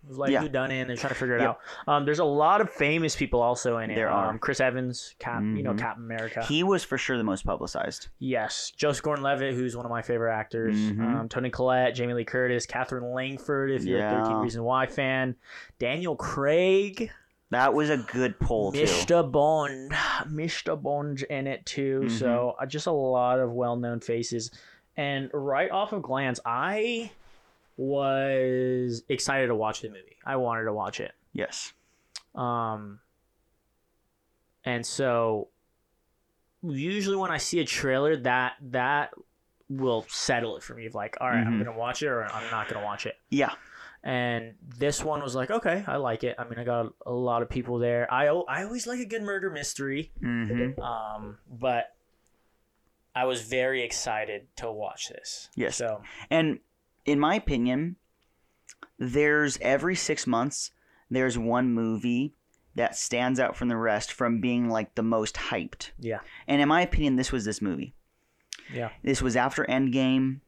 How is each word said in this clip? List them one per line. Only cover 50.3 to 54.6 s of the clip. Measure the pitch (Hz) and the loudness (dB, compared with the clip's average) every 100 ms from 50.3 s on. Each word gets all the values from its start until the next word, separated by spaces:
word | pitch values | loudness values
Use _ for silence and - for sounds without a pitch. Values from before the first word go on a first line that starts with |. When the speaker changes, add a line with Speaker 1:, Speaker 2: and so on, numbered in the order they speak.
| 120 113 120 123 135 | -2 -2 0 -2 -4
Speaker 1:
Um, | 123 113 110 107 107 107 _ | -6 -6 -6 -10 -12 -16 _
but | 120 127 120 - _ _ _ _ _ _ _ _ _ _ _ _ - | -4 0 0 -2 _ _ _ _ _ _ _ _ _ _ _ _ -2
I | 131 | 0
was | 127 | 0
very | 110 127 127 131 | -2 -2 0 0
excited | 117 - - 110 107 101 - | -2 -4 -4 -4 -4 -8 -10
to | - | -10